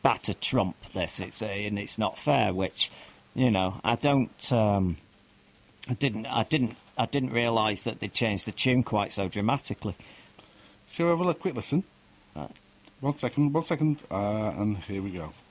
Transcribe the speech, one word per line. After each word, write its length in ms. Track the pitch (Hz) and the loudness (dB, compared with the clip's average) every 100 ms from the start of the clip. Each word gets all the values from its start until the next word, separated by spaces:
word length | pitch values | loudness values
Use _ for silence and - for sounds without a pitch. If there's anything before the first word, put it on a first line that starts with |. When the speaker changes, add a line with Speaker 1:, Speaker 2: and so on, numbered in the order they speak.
Speaker 1:
batter 320 | 139 113 - | 2 2 -2
Trump, 440 | 98 - 127 95 - - | -2 0 2 0 -2 -8
this, 260 | - 82 - | -4 -2 -4
it's, 220 | 87 - | -6 -6
uh, 60 | 107 | -6
and 300 | 101 104 101 | -4 -2 -4
it's 200 | 104 - | -4 -2
not 200 | 104 - | -2 -2
fair," 360 | 147 139 104 | 0 2 2
which, 360 | 92 95 - - - - - _ | 0 -2 -2 -4 -4 -20 -20 _
you 180 | - 127 | 0 2
know, 300 | 98 92 95 | 4 2 0
I 120 | - | -2
don't, 580 | 117 143 139 123 - - | 0 2 2 0 -2 0
um, 420 | 120 107 101 92 82 _ _ _ _ _ _ _ _ - | 4 4 4 2 -2 _ _ _ _ _ _ _ _ -6
I 60 | |
didn't, 320 | 120 139 107 - | -2 0 -2 -2
I 160 | - | -2
didn't, 340 | 110 156 117 - - - | 2 2 0 -2 -10 -4
I 80 | 117 | 0
didn't 240 | 143 127 | 0 0
realise 520 | 117 120 113 107 101 | 0 2 4 2 0
that 160 | 117 - | -4 -6
they'd 140 | 101 | -6
changed 320 | - 113 101 | 0 0 0
the 80 | - | -4
tune 280 | - 127 127 | 0 2 2
quite 300 | 123 107 95 | 2 0 0
so 160 | - 95 | -2 -2
dramatically. 680 | 104 104 135 - 101 107 - - - - - - - - - - | 0 0 -2 -4 -6 -6 -8 -14 -20 -20 -20 -20 -20 -20 -20 -14
Speaker 2:
Shall 200 | - 170 | 0 2
we 20 | |
have 100 | 170 | 4
a 60 | |
li-, 80 | 180 | 2
quick 200 | 165 190 | 0 -2
listen? 300 | 127 - 156 - _ _ - _ | -4 0 -2 -2 _ _ -20 _
Speaker 1:
Right. 160 | - 73 - _ _ - _ | -12 -12 -14 _ _ -20 _
Speaker 2:
One 160 | 135 143 | -4 -2
second, 340 | - - 147 | -2 2 2
one 140 | 151 | 2
second, 360 | 160 156 156 147 - | -2 0 2 0 -4
uh, 440 | 95 104 107 107 | -2 0 0 -2
and 220 | 80 104 101 | 0 -2 -2
here 240 | - 98 | -4 -6
we 80 | 98 | -4
go. 240 | 90 78 - - | -6 -10 -14 -20